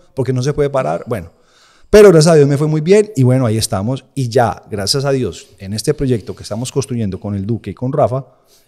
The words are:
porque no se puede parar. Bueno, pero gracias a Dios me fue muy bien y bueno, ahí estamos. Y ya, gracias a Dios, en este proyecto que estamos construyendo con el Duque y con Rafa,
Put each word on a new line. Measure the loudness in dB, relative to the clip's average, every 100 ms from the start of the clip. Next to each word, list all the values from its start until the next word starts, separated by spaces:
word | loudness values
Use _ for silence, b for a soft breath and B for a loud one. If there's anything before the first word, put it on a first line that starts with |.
| b -6
porque | -4
no | -2
se | -2
puede | -2 -2
parar. | -2 -2 -6 -6
Bueno, | -8 -10 b b b b b b
pero | 8 8
gracias | 8 6
a | 4
Dios | 4
me | 2
fue | -2
muy | -2
bien | 2 2 2 0
y |
bueno, | 2 2 0
ahí | -2
estamos. | -4 -4 -4 -6 -8
Y | -8 -2
ya, | 0 0 -2 -10
gracias | -8 -4 -4
a | -2
Dios, | -2 -4 -8 -18 _
en | -10
este | -6 -4 -4
proyecto | -2 -2 -4 -14
que |
estamos | -10 -10 -6
construyendo | -6 -4 -4 -6 -6
con | -8 -6
el | -6
Duque | -6 -8
y |
con | -10 -6
Rafa, | 0 0 -2 -10 b b b